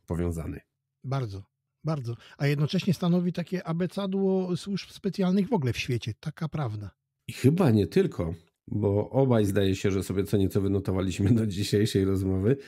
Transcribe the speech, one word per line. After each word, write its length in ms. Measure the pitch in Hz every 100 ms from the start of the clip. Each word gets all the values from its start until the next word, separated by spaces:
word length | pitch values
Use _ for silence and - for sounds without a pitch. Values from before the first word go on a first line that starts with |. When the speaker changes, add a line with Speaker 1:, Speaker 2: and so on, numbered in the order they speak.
| -
Speaker 1:
powiązany. 540 | 85 87 82 80 73 _ _ _ _
Speaker 2:
Bardzo, 400 | 127 135 117 98 - _ _ _
bardzo. 320 | 151 156 117 117 - -
A 100 | 143
jednocześnie 460 | 143 151 185 202
stanowi 400 | - 175 180 175
takie 340 | 170 165 180 -
abecadło 880 | 165 180 - 196 196 190 185 180 180
służb 320 | 196 196 -
specjalnych 580 | - 196 185 180 196 185
w 60 |
ogóle 200 | 214 127
w 40 | -
świecie. 360 | - 120 - -
Taka 300 | 160 - 160
prawda. 420 | 156 127 107 101 _ _ _ -
Speaker 1:
I 60 |
chyba 380 | - 127 170 160
nie 160 | 107 92
tylko, 460 | 185 190 - 82 - _ _ -
bo 380 | 104 104 101 104
obaj 360 | 127 131 117 101
zdaje 300 | 98 98 95
się, 160 | 101
że 120 | 95
sobie 200 | 90 95
co 140 | 98 104
nieco 240 | 95 101
wynotowaliśmy 720 | 98 98 95 95 95 85 101
do 160 | 117 110
dzisiejszej 580 | 92 101 104 110 98 95
rozmowy 520 | 95 95 95 101 139